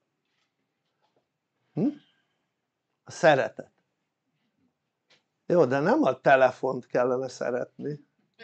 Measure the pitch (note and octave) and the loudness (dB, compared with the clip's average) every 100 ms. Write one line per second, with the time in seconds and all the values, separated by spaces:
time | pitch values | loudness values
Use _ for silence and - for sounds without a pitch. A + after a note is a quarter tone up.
0 | _ _ _ _ _ _ _ _ _ _ | _ _ _ _ _ _ _ _ _ _
1 | _ _ _ _ _ _ _ D3 B3+ D4 | _ _ _ _ _ _ _ -4 -4 -4
2 | _ _ _ _ _ _ _ _ _ _ | _ _ _ _ _ _ _ _ _ _
3 | - - E3 C3+ A2 - - _ _ _ | -20 0 2 2 0 -8 -20 _ _ _
4 | _ _ _ _ _ _ _ _ _ _ | _ _ _ _ _ _ _ _ _ _
5 | _ _ _ _ - F3 B2+ C#3 E3 D#4 | _ _ _ _ -2 2 2 0 0 0
6 | F3+ B2+ D3+ C3+ B2+ - C3 B2+ - C3+ | 0 0 4 4 4 0 -6 -6 -4 -2
7 | B2 B2+ C3 - C3 B2 C3+ - C3 D3 | -2 -2 -6 -8 -6 -6 -8 -12 -12 -12
8 | _ _ _ - | _ _ _ -20